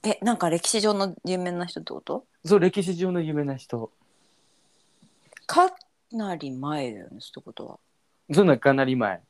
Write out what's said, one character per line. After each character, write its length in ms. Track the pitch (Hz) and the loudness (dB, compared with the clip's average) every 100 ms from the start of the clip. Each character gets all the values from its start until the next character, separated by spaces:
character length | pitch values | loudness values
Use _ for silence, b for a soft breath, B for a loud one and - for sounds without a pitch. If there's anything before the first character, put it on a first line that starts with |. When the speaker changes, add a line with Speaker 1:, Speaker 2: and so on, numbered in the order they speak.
Speaker 1:
え、 160 | 214 208 | -2 -2
な 140 | 202 233 | 0 0
ん 20 | |
か 120 | 170 | 0
歴 200 | 165 - | 0 0
史 100 | 220 | 0
上 140 | 214 | 2
の 200 | 202 196 - - | 0 -2 -4 -4
有 120 | 185 | -4
名 140 | 180 | -2
な 140 | 175 175 | -4 -6
人 160 | - | -10
っ 20 | |
て 80 | 165 | -12
こ 80 | - | -14
と？ 260 | - - _ _ 160 | -8 -8 _ _ 2
Speaker 2:
そ 100 | 202 | 4
う、 40 | |
歴 240 | 180 202 | 4 2
史 120 | 180 175 | -4 -2
上 160 | 185 | -2
の 80 | 180 | -2
有 140 | 160 | -2
名 100 | 151 | -2
な 120 | 143 135 | -4 -6
人。 360 | - 117 113 _ _ _ _ _ _ _ _ _ _ _ _ _ _ - - | -8 -10 -10 _ _ _ _ _ _ _ _ _ _ _ _ _ _ -20 -2
Speaker 1:
か 300 | 320 370 370 _ _ _ | 4 4 2 _ _ _
な 260 | 226 208 170 | -8 -6 -6
り 140 | 143 | -8
前 420 | 127 143 151 127 | -8 -6 -4 -4
だ 60 | 104 | -8
よ 100 | - | -16
ね、 80 | 107 | -18
そ 140 | - - | -18 -18
う 40 | |
い 20 | |
う 20 | |
こ 80 | - | -20
と 160 | - 110 | -16 -16
は。 120 | - _ _ _ _ _ | -16 _ _ _ _ _
Speaker 2:
そ 100 | 147 | 4
う 20 | 190 | 6
な 80 | |
ん、 60 | - | 6
か 140 | 139 | 6
な 120 | 135 131 | 4 2
り 100 | 131 | 2
前。 260 | 107 90 _ | 0 -2 _